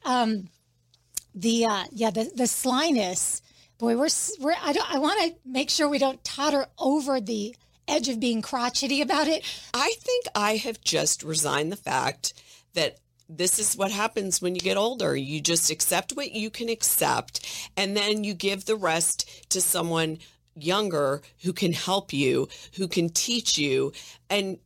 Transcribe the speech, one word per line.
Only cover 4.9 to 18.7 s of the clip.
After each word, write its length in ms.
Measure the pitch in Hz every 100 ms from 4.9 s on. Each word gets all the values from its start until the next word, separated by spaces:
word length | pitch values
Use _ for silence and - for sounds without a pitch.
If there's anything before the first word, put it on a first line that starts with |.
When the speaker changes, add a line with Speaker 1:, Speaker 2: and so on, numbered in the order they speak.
Speaker 1:
I 60 | 277
wanna 340 | 302 415 339 -
make 260 | 262 254 294
sure 180 | - 294
we 100 | 285
don't 260 | 269 262
totter 420 | - - 294 285 262 -
over 420 | 262 302 269 262
the 340 | 196 220 208 - _ _ -
edge 220 | 302 247
of 100 | 226
being 240 | 240 226
crotchety 600 | - 254 240 - 262 277
about 260 | 269 302 302
it. 160 | 320 - - -
Speaker 2:
I 220 | 247 311 466
think 240 | - 494 -
I 220 | 208 208 214
have 240 | - 226
just 420 | - 160 151 -
resigned 480 | 151 151 147 143 156
the 60 | 196
fact 580 | 139 131 127 - - - - - _
that 240 | 170 147 - _ _ -
this 320 | 160 185 -
is 160 | 202 -
what 160 | 196
happens 500 | 202 220 220 196 -
when 140 | 180 180
you 40 |
get 160 | 180 196
older. 380 | 220 247 170
You 260 | 139 135 151
just 300 | 147 170 -
accept 440 | 156 - 180 -
what 180 | 254 285
you 180 | 220 214
can 180 | - 233
accept, 1040 | 226 - - 147 120 - - - - - -
and 200 | 196 208
then 280 | 208 214
you 100 | 208
give 300 | 175 190 196
the 100 | 190